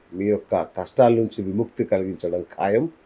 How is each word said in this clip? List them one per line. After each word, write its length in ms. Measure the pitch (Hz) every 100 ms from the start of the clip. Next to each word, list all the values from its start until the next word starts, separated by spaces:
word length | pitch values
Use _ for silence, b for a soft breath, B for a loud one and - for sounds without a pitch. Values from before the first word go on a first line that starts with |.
| -
మీ 100 | 90
యొక్క 380 | 101 104 - 95
కష్టాల 500 | 78 - 90 - 123
నుంచి 300 | 117 110 -
విముక్తి 420 | 95 101 113 -
కలిగించడం 580 | - 95 95 85 87 87
ఖాయం. 460 | 85 - 95 110 160 -